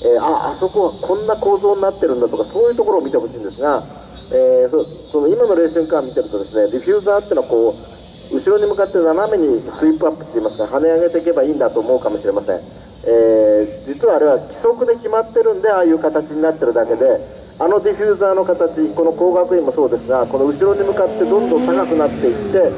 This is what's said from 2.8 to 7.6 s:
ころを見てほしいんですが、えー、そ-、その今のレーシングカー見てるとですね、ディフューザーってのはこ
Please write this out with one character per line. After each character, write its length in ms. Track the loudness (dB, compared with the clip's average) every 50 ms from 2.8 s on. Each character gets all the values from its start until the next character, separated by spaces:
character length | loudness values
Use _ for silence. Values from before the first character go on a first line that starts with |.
| 0
こ 80 | 2
ろ 80 | 0 0
を 20 |
見 100 | 0 0
て 60 | -2
ほ 100 | -2 -2
し 60 | -4 -10
い 20 |
ん 60 | -10 -10
で 80 | -10
す 100 | -8 -4
が、 200 | -2 -2 -2 -2 -4 -8 -18 -20 -20 -20 -20 -18 -12 -2 0
え 320 | 2 4 4 4 4 2
ー、 20 | 2
そ-、 140 | 2 0 -2
そ 380 | -2 -8 -18 -16 -4 -2 0
の 60 | 2 2
今 180 | 2 2 2
の 80 | 2 4
レ 100 | 2 2
ー 40 | 2
シ 100 | 2 -2
ン 40 | -2
グ 40 |
カ 120 | 0 -2 -2
ー 20 | -2
見 100 | -2 -4
て 80 | -4
る 80 | -4 -4
と 80 | -4
で 80 | -8 -8
す 100 | -4 0
ね、 140 | 0 0 0
デ 80 | 0
ィ 40 | -4
フ 160 | -2 0 0
ュ 20 | 0
ー 20 |
ザ 160 | 2 0 0
ー 80 | 0 0
っ 40 | -2
て 40 | -2
の 80 | -2
は 60 | -2
こ 260 | 0 0 2